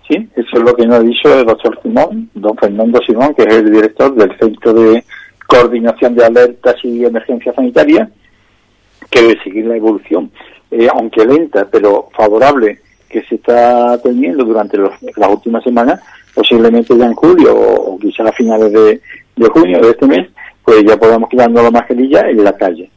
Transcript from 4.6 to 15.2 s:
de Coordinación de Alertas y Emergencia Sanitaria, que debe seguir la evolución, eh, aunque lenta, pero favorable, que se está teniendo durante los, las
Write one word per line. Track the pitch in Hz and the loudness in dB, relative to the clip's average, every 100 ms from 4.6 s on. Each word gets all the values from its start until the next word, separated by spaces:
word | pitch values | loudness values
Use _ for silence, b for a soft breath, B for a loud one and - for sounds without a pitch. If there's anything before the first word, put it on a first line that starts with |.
| 117 | 0
de | 110 110 117 _ B B B - | 2 2 2 _ B B B 0
Coordinación | 127 120 117 117 - 127 | 2 2 -2 -4 -2 -2
de | 120 | 2
Alertas | 117 117 123 120 127 120 | 2 4 2 0 -4 -4
y | 123 120 | -6 -4
Emergencia | 120 113 - 120 127 | -4 -4 -8 -8 -8
Sanitaria, | 131 127 120 147 165 226 _ _ _ _ _ _ _ _ _ - | -6 -2 0 2 0 -2 _ _ _ _ _ _ _ _ _ -4
que | 127 | 0
debe | 113 107 | 2 0
seguir | 98 104 110 | -6 -8 -6
la | 113 | -4
evolución, | 110 101 - - - B B B _ | -2 -4 -4 -6 -6 B B B _
eh, | 117 117 | -2 0
aunque | 120 113 - | 0 -4 0
lenta, | 110 147 156 104 101 | 2 2 0 -4 -2
pero | 113 101 101 - - | 0 0 0 -4 -2
favorable, | 107 110 135 143 107 - _ _ _ | 0 2 2 2 -2 -4 _ _ _
que | 110 | -10
se | - 113 | -8 -8
está | - 120 120 120 120 120 | -2 2 2 2 0 -2
teniendo | 123 123 143 147 | -2 -2 -4 -4
durante | 117 110 104 101 | -2 -2 -4 -4
los, | 98 - - | -4 -6 -16
las | - | -4